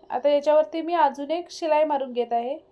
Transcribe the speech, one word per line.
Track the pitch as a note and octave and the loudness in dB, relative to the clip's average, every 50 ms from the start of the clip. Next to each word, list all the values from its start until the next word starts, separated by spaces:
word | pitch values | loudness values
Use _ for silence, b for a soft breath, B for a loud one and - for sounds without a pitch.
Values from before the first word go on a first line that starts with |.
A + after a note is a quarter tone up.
| _ - | _ -8
आता | - B3+ - C#4+ | -4 0 2 2
याच्यावरती | D4 C#4+ C#4+ D4+ D4+ D#4 D#4 D#4 - E4 | 2 2 4 4 4 4 2 0 -2 -6
मी | D#4 D#4+ F4 | -4 -2 0
अजून | E4+ D#4 C#4 C4 C#4 C#4+ C#4 | 2 2 2 0 -2 -6 -4
एक | D#4+ F4 E4+ - | -4 -6 -6 -8
शिलाई | - - F4 D#4 D4+ D4+ D#4 | -10 -6 -2 0 2 2 2
मारून | D4+ D4 C4+ C4+ C4 | 2 0 -2 -4 -4
घेत | A#3+ A#3+ A#3 A#3 | -4 -4 -2 -2
आहे | A#3 A#3 A#3 B3 C#4+ D#4+ - _ | -2 -2 -2 -4 -8 -10 -12 _